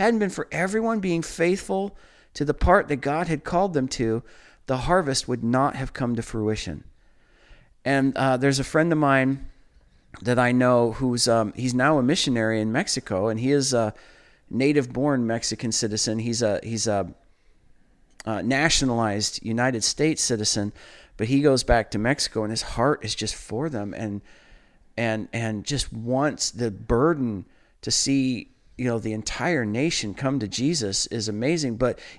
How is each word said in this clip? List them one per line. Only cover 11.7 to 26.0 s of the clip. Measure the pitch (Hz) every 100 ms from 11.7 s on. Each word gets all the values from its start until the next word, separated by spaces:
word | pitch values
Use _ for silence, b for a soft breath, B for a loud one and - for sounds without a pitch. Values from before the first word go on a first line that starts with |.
now | 123 139 151
a |
missionary | 123 175 - 120 110 110
in | 110
Mexico, | 120 196 - - 95 107
and | 110
he | 127
is | 143 131
a | 123 107 b b b b b -
native-born | 101 139 147 123 123 147 135 117
Mexican | 117 - 110 120
citizen. | - 110 107 - 110
He's | 117 117
a, | 113 98
he's | 107 113 113
a, | 101 90 - _ _ _ _ - - _ _ _ -
uh, | - 104
nationalized | 101 135 160 - 135 117 110 101 107 -
United | 113 113 127 117
States | - - 151 -
citizen, | - 117 107 110 104 B B B B -
but | 110
he | 139
goes | 143 131
back | - 117 104
to | 107
Mexico, | 113 143 - 113
and | 107
his | 110
heart | - - 131 151
is | 147
just | - 110
for | - - 110 156
them, | 123 101
and, | - 107 101 b b b b b b _ -
and, | 117 110 -
and | 117 113 107
just | 92 143 -
wants | 113